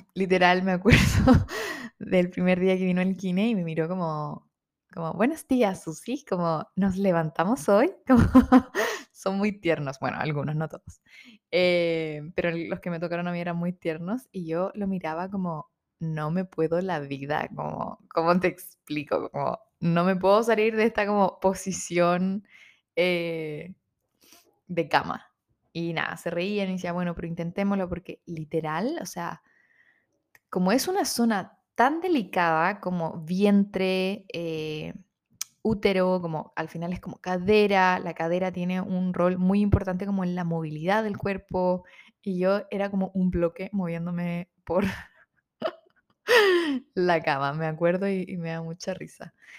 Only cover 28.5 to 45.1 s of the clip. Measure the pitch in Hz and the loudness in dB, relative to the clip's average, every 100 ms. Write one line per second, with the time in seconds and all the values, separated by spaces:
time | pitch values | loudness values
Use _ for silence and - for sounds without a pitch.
28.5 | 160 156 156 233 330 185 - 170 165 _ | -4 -2 -2 -4 -4 -8 -8 -8 -10 _
29.5 | _ _ _ _ _ _ _ _ _ _ | _ _ _ _ _ _ _ _ _ _
30.5 | 190 180 247 349 381 311 - 233 202 180 | 0 2 2 2 -2 -2 0 0 0 -4
31.5 | _ _ - 247 320 370 302 180 185 170 | _ _ 2 2 2 0 0 0 0 2
32.5 | 160 175 202 185 180 160 - 156 180 202 | 4 2 0 -4 -4 -4 -6 -6 0 4
33.5 | 202 202 196 185 185 185 208 - - 170 | 4 4 0 0 0 -2 -4 -8 -8 -6
34.5 | 160 156 156 165 185 - _ _ _ - | -6 -6 -8 -10 -14 -20 _ _ _ -16
35.5 | _ 214 208 202 185 185 185 170 156 - | _ -4 0 2 2 2 0 -2 -6 -8
36.5 | - 160 165 170 180 - - 185 180 180 | -8 -8 -8 -8 -8 -10 -10 -4 -2 4
37.5 | 214 208 196 185 185 175 160 165 180 185 | 4 6 6 4 2 -2 -4 -2 0 -2
38.5 | 180 175 185 185 180 185 180 175 185 185 | -4 -4 -2 -2 -2 -2 2 0 2 2
39.5 | 202 208 202 190 180 202 196 180 180 170 | 4 4 4 2 -4 -4 -2 -2 -2 -2
40.5 | 165 160 151 165 208 220 190 202 190 - | -4 -4 -4 0 2 0 -4 -4 -6 -4
41.5 | 185 180 180 - - - _ 202 180 180 | 0 0 0 -4 -20 -20 _ -6 0 2
42.5 | 202 202 202 202 196 190 190 185 180 170 | 0 -2 -4 -2 -2 -2 0 0 2 -2
43.5 | - 190 202 175 170 170 175 175 175 180 | -2 -6 -4 -4 -4 -6 -4 -4 -6 -8
44.5 | _ - 170 196 - - | _ -4 0 0 -4 -14